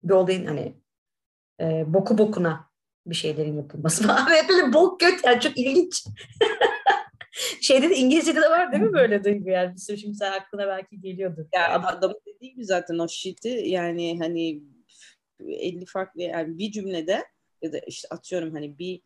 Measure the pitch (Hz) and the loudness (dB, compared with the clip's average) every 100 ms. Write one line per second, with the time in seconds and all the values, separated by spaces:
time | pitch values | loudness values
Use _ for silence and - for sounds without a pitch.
0 | 170 185 180 185 - 147 - - _ _ | 4 4 4 0 -2 -6 -6 -12 _ _
1 | _ _ _ _ _ _ 165 160 156 180 | _ _ _ _ _ _ -2 -2 2 0
2 | 196 220 214 214 170 156 - _ _ _ | 2 2 2 2 -2 -2 -12 _ _ _
3 | - 165 160 147 151 151 147 151 160 - | -10 -6 -4 -4 -4 -6 -8 -4 -2 0
4 | 214 - 302 320 311 359 285 285 370 - | 2 2 4 4 6 4 6 6 6 6
5 | 349 359 247 240 285 - 254 277 359 - | 2 4 4 4 2 0 2 2 2 -2
6 | - - - - 427 - 403 415 - - | -10 -18 -18 0 0 2 0 2 0 0
7 | - _ - - - - - 269 302 349 | -2 _ -18 -8 -8 -4 4 4 6 4
8 | 254 311 285 302 311 330 359 - 440 349 | 4 4 2 4 4 4 2 2 2 4
9 | 240 202 196 208 180 185 180 180 - 208 | 4 4 2 0 0 0 0 -4 -10 -10
10 | 208 208 202 190 190 202 196 190 190 202 | -10 -6 -4 -4 -8 -6 -6 -6 -10 -16
11 | 190 185 190 160 151 180 170 175 180 175 | -14 -6 -6 -8 -6 -2 0 0 -2 -2
12 | 190 214 - - 254 254 214 180 175 165 | -2 -4 -16 -20 -20 -16 -4 -4 -2 -6
13 | 165 - 190 180 226 247 - 185 170 170 | -6 -8 -12 -10 -8 -6 -4 -4 -4 -4
14 | 170 170 165 170 165 151 143 135 _ _ | -6 -4 -4 -4 -4 -6 -14 _ _ _
15 | - _ _ _ - - - 175 180 196 | -20 _ _ _ -14 -8 -8 -10 -10 -10
16 | 190 - 175 170 160 165 208 214 190 175 | -10 -10 -8 -6 -8 -8 -8 -8 -8 -8
17 | 160 214 494 _ _ _ 160 151 - - | -4 -4 -4 _ _ _ -10 -10 -12 -16
18 | - 165 - 180 165 156 147 143 180 180 | -14 -14 -8 -8 -8 -10 -12 -12 -12 -12